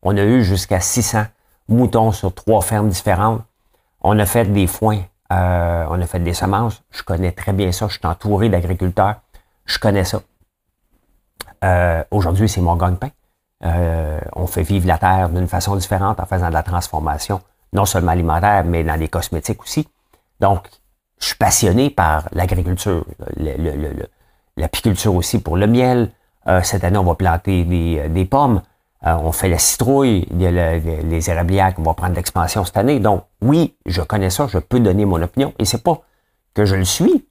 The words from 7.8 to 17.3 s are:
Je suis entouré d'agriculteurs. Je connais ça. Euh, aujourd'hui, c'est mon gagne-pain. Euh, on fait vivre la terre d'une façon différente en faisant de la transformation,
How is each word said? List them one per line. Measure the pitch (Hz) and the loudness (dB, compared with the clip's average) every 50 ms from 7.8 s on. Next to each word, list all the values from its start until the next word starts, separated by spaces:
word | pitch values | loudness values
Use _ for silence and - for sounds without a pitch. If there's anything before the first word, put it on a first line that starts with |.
| 107 104 | -4 -6
Je | - | -6
suis | - - | -6 -6
entouré | 85 82 - - 107 104 95 107 117 | -6 -6 -4 -2 -2 0 2 2 2
d'agriculteurs. | 95 90 85 85 92 87 95 90 90 - 95 98 107 - _ _ _ - _ _ _ _ _ | 2 0 0 -2 -4 -2 -2 -2 0 0 0 0 0 -6 _ _ _ -20 _ _ _ _ _
Je | - - - | -8 -8 -2
connais | - 110 101 101 92 | 0 0 2 2 0
ça. | 92 - 101 - _ _ _ _ _ _ _ _ _ _ _ _ _ _ _ _ _ _ _ _ _ _ _ - - - _ - | -2 -4 -8 -8 _ _ _ _ _ _ _ _ _ _ _ _ _ _ _ _ _ _ _ _ _ _ _ -20 -20 -12 _ 0
Euh, | 95 90 87 87 87 82 82 76 _ | 2 2 2 2 2 0 0 -2 _
aujourd'hui, | - - 87 85 85 95 107 110 | -2 0 0 2 2 2 2 2
c'est | - 95 | 2 0
mon | 87 82 85 | 0 2 2
gagne-pain. | 85 90 90 92 92 - 135 - _ _ _ _ _ _ _ _ _ - | 2 2 0 0 -2 -4 -10 -12 _ _ _ _ _ _ _ _ _ -4
Euh, | 85 85 87 87 85 82 82 80 76 76 76 - - - | -2 0 0 0 0 0 -2 -2 -4 -4 -6 -8 -8 -6
on | - 87 | -6 -6
fait | 85 - 95 | -4 -2 -4
vivre | 92 - 101 98 87 90 | -2 0 0 0 2 2
la | 85 80 | 2 2
terre | - 92 92 95 92 87 | 2 2 2 4 2 0
d'une | 82 90 90 87 | 0 0 -2 0
façon | - 87 85 - 98 | -2 -2 -2 -2 -2
différente | 98 92 - 107 92 98 98 110 - | -2 -2 -2 -2 -2 0 -2 -2 -4
en | 90 | -4
faisant | - 98 92 90 87 | -4 -2 -2 -2 0
de | 80 | 0
la | 80 80 | -2 -2
transformation, | - 90 87 87 - - 78 76 78 76 78 - - | -2 -2 -4 -4 -4 -6 -4 -4 -4 -4 -6 -4 -6